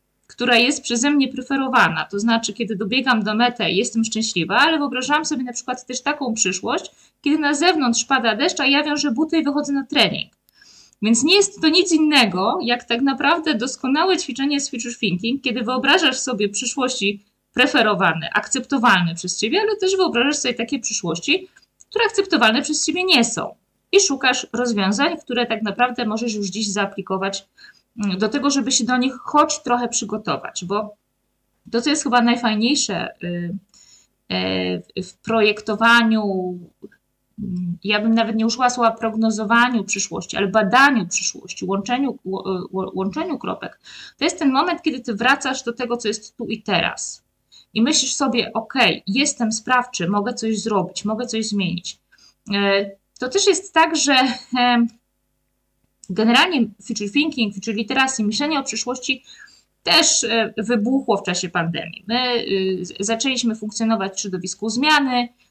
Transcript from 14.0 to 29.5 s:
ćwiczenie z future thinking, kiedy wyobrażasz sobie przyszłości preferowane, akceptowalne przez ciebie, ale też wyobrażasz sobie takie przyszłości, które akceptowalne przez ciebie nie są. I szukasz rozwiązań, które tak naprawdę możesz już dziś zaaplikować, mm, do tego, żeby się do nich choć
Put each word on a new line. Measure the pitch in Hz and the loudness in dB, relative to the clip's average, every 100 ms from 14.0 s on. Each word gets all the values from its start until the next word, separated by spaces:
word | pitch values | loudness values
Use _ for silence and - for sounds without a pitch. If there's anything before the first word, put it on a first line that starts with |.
| 381 359 | 2 0
ćwiczenie | - 240 285 277 | -2 -4 -2 -2
z | 277 | -4
future | 240 240 233 | -6 -8 -4
thinking, | 208 175 226 277 | -2 -2 -2 -2
kiedy | 262 240 | -2 -4
wyobrażasz | 226 254 262 349 294 254 | -2 0 2 2 2 0
sobie | 262 208 202 | -4 -2 -2
przyszłości | - 240 - 254 - 196 202 _ _ _ | -2 -6 -2 -2 0 -2 -4 _ _ _
preferowane, | - 269 285 220 185 180 160 - | 0 2 4 2 2 2 0 -2
akceptowalne | - - 269 - 269 226 185 170 170 | -4 -2 -2 0 2 4 4 2 -2
przez | 185 - | -6 -4
ciebie, | 220 359 | 0 2
ale | 427 415 | 2 0
też | 370 381 | 0 2
wyobrażasz | 349 233 269 294 | 2 2 2 0
sobie | 254 | -2
takie | 240 240 285 | -4 -4 -4
przyszłości, | - - 170 180 - 370 370 _ _ _ _ | -4 -4 -4 -4 0 -2 -2 _ _ _ _
które | 453 453 | -2 0
akceptowalne | - 392 294 220 240 | 0 0 2 4 2
przez | 285 302 - | 0 -2 -2
ciebie | 339 | -2
nie | 370 285 | 2 2
są. | 233 - - - _ _ _ | 2 -2 -8 -12 _ _ _
I | 392 | 4
szukasz | 392 269 254 262 - | 4 2 0 0 -4
rozwiązań, | 226 247 208 190 202 311 320 | -4 0 2 0 2 0 -2
które | - 247 240 | -4 -4 -2
tak | 220 | -2
naprawdę | 214 190 247 240 214 | -4 0 0 0 -2
możesz | 220 240 | -2 -2
już | 214 196 | -4 -4
dziś | 190 208 | -4 -4
zaaplikować, | 196 196 - - 190 196 196 - _ - _ _ - 202 | -2 -2 -4 -6 -4 -4 -6 -12 _ -20 _ _ -6 -2
mm, | 180 | 0
do | 208 | 0
tego, | 277 277 | 0 0
żeby | 277 254 | 0 0
się | - | 0
do | 226 247 | 2 2
nich | 262 | 0
choć | - - 294 302 | -4 0 2 2